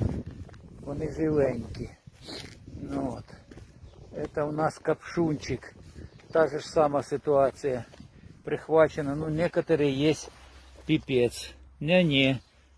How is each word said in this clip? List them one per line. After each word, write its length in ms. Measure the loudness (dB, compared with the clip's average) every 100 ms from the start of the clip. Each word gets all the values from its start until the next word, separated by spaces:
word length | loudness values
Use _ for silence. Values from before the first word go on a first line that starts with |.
| -2 -4 -8 -14 -16 -18 -20 -16
Вони 320 | -10 -6 -6
живенькі. 760 | -2 0 2 2 0 -8 -10 -12 -14 -20 -20 -16 -14 -14 -18 -18 -12
Ну 360 | -8 -6 -6 -8
от. 60 | -14 -20 -20 -20 -20 -20 -20 -20 -16 -10
Это 300 | -8 -4 -4
у 40 |
нас 260 | 0 -2 -2
капшунчик. 960 | -2 -2 -4 -2 0 -2 -4 -8 -10 -20 -20 -20 -20 -20 -2
Та 160 | 2 2
же 100 | 0
ж 100 | -2
сама 340 | 2 2 2
ситуація. 840 | -2 -4 2 4 4 2 -4 -4 -6 -16 -20 -20 -20 -16
Прихвачена. 720 | -6 -6 2 4 4 2 -4 -4
Ну, 100 | -2
некоторые 640 | 0 0 0 2 4 4
є 240 | 4 2 2 -4 -18 -20 -20 -20 -10 0
піпець. 680 | 0 2 2 2 0 -14 -16 -20 -8
Не-не. 580 | 2 4 6 6 4 2 -6 _ _